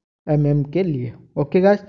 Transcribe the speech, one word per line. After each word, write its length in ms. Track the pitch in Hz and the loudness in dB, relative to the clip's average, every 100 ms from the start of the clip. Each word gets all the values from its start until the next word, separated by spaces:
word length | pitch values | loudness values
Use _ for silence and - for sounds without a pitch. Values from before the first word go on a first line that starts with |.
| _ _ - | _ _ -2
एमएम 340 | 151 147 147 | 0 2 0
के 200 | 143 175 | -2 -2
लिए। 300 | 185 135 123 - - 156 | -2 -4 -8 -12 -12 -8
ओके 220 | 143 185 | -2 2
गाइस, 200 | 196 202 | 4 2